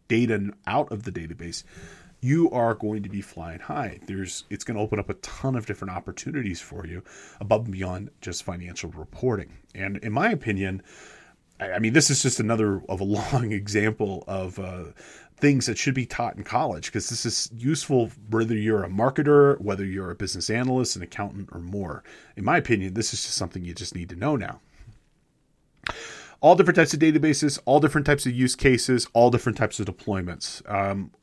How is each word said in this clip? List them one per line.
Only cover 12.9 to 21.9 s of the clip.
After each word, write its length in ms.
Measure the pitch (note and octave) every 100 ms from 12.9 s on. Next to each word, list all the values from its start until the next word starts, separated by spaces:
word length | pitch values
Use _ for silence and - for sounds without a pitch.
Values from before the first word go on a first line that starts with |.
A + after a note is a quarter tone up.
| F#2
a 40 |
<laughs> 0 |
long 480 | G2 G#2 - C3+ A#2
example 720 | G#2 G#2 G#2 G#2+ G#2+ G#2 F#2 -
of, 300 | F#2+ F#2 F2+
uh, 280 | F#2 F2+ E2 - - - - _
things 280 | D3 C#3 A#2
that 120 | G#2+
should 160 | C#3+
be 120 | C3 A#2+
taught 320 | - A#2+ -
in 60 |
college, 480 | G2+ A#2 D#3 F2 -
'cause 180 | G#2+ -
this 160 | A#2+ A#2+
is 260 | - - A2+
useful 540 | B2 D#3 - C3 A2+ - G#2+
whether 260 | A2 A2+ A2
you're 300 | G#2+ G#2+ F2+
a 40 |
marketer, 680 | F#2+ B2+ C#3 D3 D3 C#3+ C#3
whether 260 | G2+ G2 G2
you're 240 | F#2+ F2+
a 60 | E2+
business 340 | G2 F#2+ E2+
analyst, 460 | A2 B2+ B2+ B2 F#2
an 80 |
accountant, 460 | F2+ - G2+ G2+ F#2+
or 80 | F2
more. 440 | F2 G2+ F2+